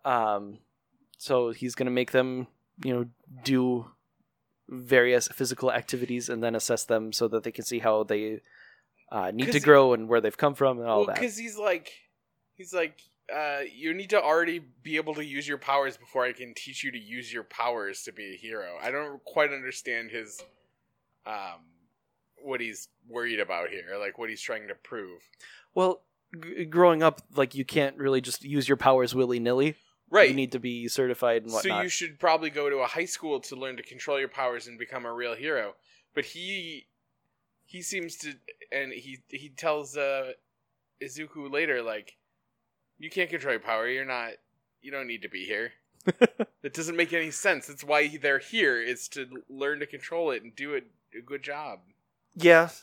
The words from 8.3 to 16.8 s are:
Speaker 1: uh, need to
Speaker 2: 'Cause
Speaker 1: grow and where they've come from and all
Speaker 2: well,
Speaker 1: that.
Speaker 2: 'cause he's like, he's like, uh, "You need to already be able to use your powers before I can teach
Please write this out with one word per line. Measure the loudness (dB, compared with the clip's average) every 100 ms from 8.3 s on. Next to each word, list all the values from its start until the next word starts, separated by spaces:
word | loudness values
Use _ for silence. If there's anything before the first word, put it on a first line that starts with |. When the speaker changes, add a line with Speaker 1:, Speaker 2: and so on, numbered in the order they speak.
| -8 _ -20 -20 _ _ _ _
Speaker 1:
uh, | -4 -2
need | 0 2
to |
Speaker 2:
'Cause | 4
Speaker 1:
grow | 10 10 10
and | 4 4
where | 2
they've | 2 0
come | 0 2
from | 0 2
and | 2
all | 4
Speaker 2:
well, | 4
Speaker 1:
that. | 0
Speaker 2:
'cause | -4 -4
he's | -10 -2
like, | 0 0 -4 -20 _ _ _ _ _ -20
he's | -6
like, | -2 -2 -6 _ _ -10
uh, | -6 -4 -4 -8
"You | -6 -6
need | -6 2
to | 2
already | 4 4 2 -2
be | -10 _ -4 -4
able | -2 -6
to | -6
use | -6 -6
your | -6
powers | 0 2 0 -6
before | -6 -2 -2
I |
can | -4 -14
teach | -14 -12 -8